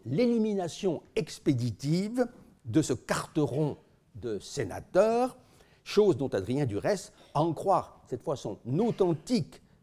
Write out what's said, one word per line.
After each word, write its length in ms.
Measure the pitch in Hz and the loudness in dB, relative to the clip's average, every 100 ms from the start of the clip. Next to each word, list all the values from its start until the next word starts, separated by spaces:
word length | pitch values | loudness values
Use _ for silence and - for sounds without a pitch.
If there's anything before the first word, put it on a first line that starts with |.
l'élimination 960 | 117 147 240 233 220 196 170 - 190 147 - - | -4 0 2 2 0 -2 -4 -4 -4 -4 -4 -6
expéditive 1120 | 156 - - 131 123 104 143 170 208 247 240 - - _ | -6 -4 0 0 0 -2 -2 0 0 -2 -2 -4 -20 _
de 180 | 117 156 | -2 0
ce 100 | 147 | 2
carteron 840 | 123 - - - 160 147 135 151 - _ _ _ 101 | -2 -4 -4 -4 -2 0 0 -2 -4 _ _ _ -12
de 220 | 120 101 | -6 -6
sénateurs, 960 | - - 104 90 - 175 220 233 254 - - - _ _ | -6 -6 -6 -6 0 4 4 4 0 -4 -20 -20 _ _
chose 320 | - - 208 123 | -2 4 4 4
dont 120 | 135 | 0
Adrien 380 | 104 98 135 139 | -2 -2 0 -2
du 100 | 101 | -2
reste, 360 | 127 202 - - - | -2 -2 -4 -20 -6
à 80 | 143 | 0
en 140 | 165 | 0
croire 480 | 156 196 170 - - - | 0 2 2 0 -10 -12
cette 140 | 123 | -8
fois 140 | - 139 | -4 -6
son 220 | 120 98 113 147 | -6 -10 -4 0
authentique, 840 | 233 - 185 156 - 240 - - _ _ | 0 2 2 0 0 0 -2 -8 _ _